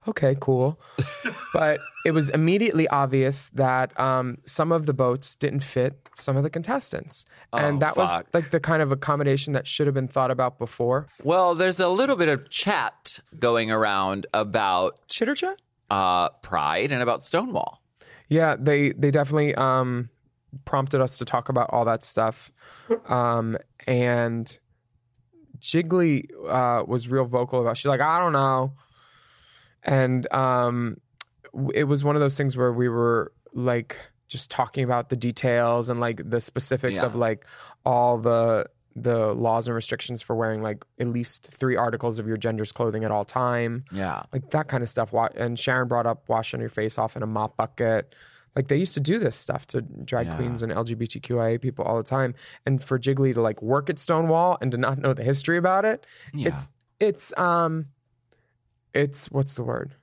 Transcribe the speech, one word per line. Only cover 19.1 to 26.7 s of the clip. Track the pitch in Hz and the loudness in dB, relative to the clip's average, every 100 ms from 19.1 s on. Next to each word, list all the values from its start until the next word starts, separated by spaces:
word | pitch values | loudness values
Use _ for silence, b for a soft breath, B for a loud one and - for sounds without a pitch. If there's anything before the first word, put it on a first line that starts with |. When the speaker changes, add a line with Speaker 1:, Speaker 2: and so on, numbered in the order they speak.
Speaker 1:
definitely, | 143 143 151 147 | 4 2 2 2
um, | - 131 131 127 123 117 _ _ _ _ 135 | 2 2 2 0 -2 -6 _ _ _ _ -18
prompted | - 143 135 139 | -2 -2 0 2
us | 131 - | 0 -2
to | |
talk | 120 123 - | -2 -4 0
about | 127 120 | 0 2
all | 120 | 2
that | 117 113 | 0 0
stuff. | - - 113 113 - _ B B B 226 - | -2 0 0 -2 -16 _ B B B -4 0
Um, | 123 120 117 113 110 - _ - | 0 2 0 -2 -4 -8 _ -2
and | 127 123 120 117 117 117 - _ _ _ _ _ _ _ _ _ - | 0 2 2 0 -2 -6 -12 _ _ _ _ _ _ _ _ _ -12
Jiggly, | - 160 165 180 170 139 - - - | -2 -2 2 2 4 2 -2 -12 -2
uh, | 127 127 | 0 2